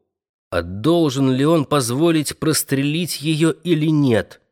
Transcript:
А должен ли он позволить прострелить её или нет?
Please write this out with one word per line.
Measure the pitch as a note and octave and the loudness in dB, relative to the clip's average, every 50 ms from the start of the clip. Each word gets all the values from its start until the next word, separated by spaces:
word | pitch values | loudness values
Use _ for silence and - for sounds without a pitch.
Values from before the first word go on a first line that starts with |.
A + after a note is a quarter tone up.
| _ _ _ _ _ _ _ _ _ - | _ _ _ _ _ _ _ _ _ -6
А | - F2 | -4 -4
должен | E2+ E2+ F#2 G2+ A2 D3+ E3+ E3+ D#3+ D3 A#2+ C#3 C3+ C3 | -4 -4 -6 -4 0 2 2 2 2 0 0 0 0 0
ли | B2+ B2+ C#3 | 2 2 2
он | D#3 E3+ D#3+ C3 | 2 2 2 0
позволить | - C#3 C#3 B2 A2+ A#2+ C#3 E3 E3+ D#3+ D#3 C#3+ - - | 0 0 -2 0 -2 -2 0 2 2 2 0 -2 -4 -6
прострелить | - C#3+ D#3 - - - - C#3 C3+ C#3 D3 D3+ E3+ F3+ D3 - - | -4 -2 -2 -2 -2 -2 -2 -2 -2 0 -2 -2 -4 -4 -6 -8 -6
её | C#3 D#3+ D#3 D3 E3 E3 | -4 -4 -2 0 0 0
или | - - - F3 E3+ D#3 D3+ | -2 -2 -2 -2 0 0 2
нет? | D#3+ D#3 D3 C#3+ B2+ A2+ G2+ F2 - - - _ _ | 2 2 2 2 2 2 0 0 -4 -10 -20 _ _